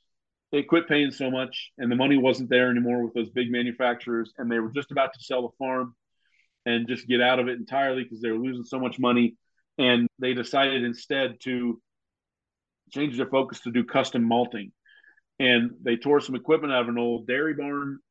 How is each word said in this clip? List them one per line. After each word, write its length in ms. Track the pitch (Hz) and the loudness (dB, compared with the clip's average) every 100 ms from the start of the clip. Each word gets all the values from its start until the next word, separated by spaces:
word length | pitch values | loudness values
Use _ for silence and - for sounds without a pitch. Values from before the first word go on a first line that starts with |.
| _ _ _ _ - | _ _ _ _ -4
they 120 | 143 | -2
quit 240 | 139 170 165 | 2 2 4
paying 240 | 147 139 | 2 2
so 180 | 123 131 | 0 -4
much, 420 | 127 127 - - - | -2 -4 -8 -14 -6
and 140 | 120 | 0
the 40 | 123 | 2
money 220 | 135 139 | 4 4
wasn't 320 | 127 123 120 | 4 2 2
there 220 | 123 127 | 4 4
anymore 320 | 120 120 123 | 2 0 0
with 100 | 117 | -2
those 160 | 120 110 | -4 -4
big 220 | 127 120 | -2 -2
manufacturers, 840 | 120 123 117 127 120 123 117 107 - | -2 -2 0 -2 -2 -4 -4 -4 -8
and 120 | 120 | -4
they 80 | 117 | -2
were 120 | 110 | -2
just 200 | 135 - | -6 -4
about 220 | 139 135 | -2 -2
to 100 | - | -4
sell 180 | - 131 | -6 -4
the 140 | 120 - | -4 -6
farm 360 | 131 127 123 _ _ _ _ _ _ _ 120 | -4 -4 -6 _ _ _ _ _ _ _ -2
and 220 | 117 117 | -2 -2
just 200 | 120 123 | -6 0
get 140 | 123 | 2
out 180 | 123 127 | 4 2
of 80 | 123 | 0
it 120 | 120 | -4
entirely 460 | 107 135 139 127 120 | -4 -2 -2 -2 -6
'cause 160 | 110 | -6
they 100 | 117 | -4
were 60 | 110 | -2
losing 260 | 131 123 | -4 -6
so 160 | 120 131 | -8 -6
much 180 | 127 127 | -4 0
money. 380 | 123 120 117 - _ _ _ - | 2 4 4 0 _ _ _ 0
And 300 | 127 120 120 - | 4 4 2 -2
they 140 | 127 | -4
decided 500 | 123 120 139 139 135 | -4 -2 2 2 0
instead 560 | 120 117 - 139 131 117 | -2 -6 -4 -2 -2 -4
to 400 | 131 123 120 113 _ _ _ _ _ _ _ _ _ _ _ | -6 -2 -2 -4 _ _ _ _ _ _ _ _ _ _ _
change 260 | 135 147 120 | -4 -4 -2
their 120 | 120 | 0
focus 320 | 156 - - | 0 0 -6
to 100 | 120 | -2
do 120 | 120 | -2
custom 400 | 120 135 131 123 | 0 0 0 0
malting. 480 | 117 117 120 110 98 _ _ _ _ _ _ - | 2 2 0 -4 -12 _ _ _ _ _ _ 0
And 320 | 127 120 120 - | 4 4 2 -4
they 160 | 127 117 | -2 0
tore 220 | 139 147 | 2 2
some 160 | 139 127 | 2 -4
equipment 380 | - 156 147 | 2 2 2
out 100 | 127 | 0
of 60 | 117 | 0
an 80 | 120 | -2
old 300 | 120 117 110 | -2 -2 -2
dairy 260 | 131 156 | -2 -2
barn 460 | 143 143 143 139 139 _ | -4 -6 -6 -8 -10 _